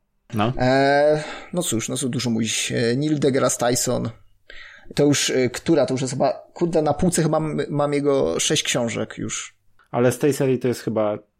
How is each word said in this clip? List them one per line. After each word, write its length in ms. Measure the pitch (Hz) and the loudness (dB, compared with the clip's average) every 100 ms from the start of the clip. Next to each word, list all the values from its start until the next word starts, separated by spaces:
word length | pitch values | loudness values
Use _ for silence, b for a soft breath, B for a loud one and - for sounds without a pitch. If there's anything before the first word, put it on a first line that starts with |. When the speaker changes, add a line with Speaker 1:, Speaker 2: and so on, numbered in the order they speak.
| _ _ _ | _ _ _
Speaker 1:
No. 180 | 110 110 123 | -2 -2 0
Speaker 2:
E, 640 | 127 135 139 143 147 151 B B B | 2 2 4 4 4 2 B B B
no 100 | 180 | -6
cóż, 260 | - 110 - | -2 -4 -4
no 80 | 127 | -4
cóż 140 | 135 | -4
dużo 200 | 123 120 | -2 -2
mówić, 420 | 113 113 - - 123 117 | -2 -2 -2 -2 -2 0
e, 40 | 127 | 0
Neil 220 | 151 151 | 0 2
deGrasse 480 | 143 131 127 - 123 | 2 2 0 2 0
Tyson, 440 | 127 - 123 117 - - _ _ B B B B | 0 0 -2 -4 -8 -20 _ _ B B B B
to 100 | - | 2
już, 260 | 147 139 - | 4 4 2
e, 200 | 127 127 | 2 0
która, 360 | - - 156 127 | -2 0 2 2
to 80 | |
już 60 | 127 | 0
jest 120 | 131 | -4
chyba, 200 | 131 139 - - | 0 -2 -2 -12
kurde, 280 | - 175 160 | -4 0 2
na 120 | 151 | 0
półce 280 | 147 175 - | 2 2 2
chyba 180 | 160 156 | 0 0
mam, 200 | 156 151 - | -2 -4 -4
mam 220 | 147 147 | -2 0
jego 480 | 143 143 139 135 82 | 0 2 2 2 0
sześć 220 | - 156 | 0 -2
książek 560 | - 131 120 110 110 - | 0 -2 -2 -4 -6 -8
już. 380 | 107 - - _ _ _ b | -8 -8 -12 _ _ _ b
Speaker 1:
Ale 220 | 123 123 | 0 2
z 60 | 120 | 2
tej 140 | 151 | 0
serii 260 | 135 135 127 | 2 0 0
to 100 | 127 | 0
jest 120 | 117 | -2
chyba 380 | - 110 107 104 - | -2 0 0 -2 -10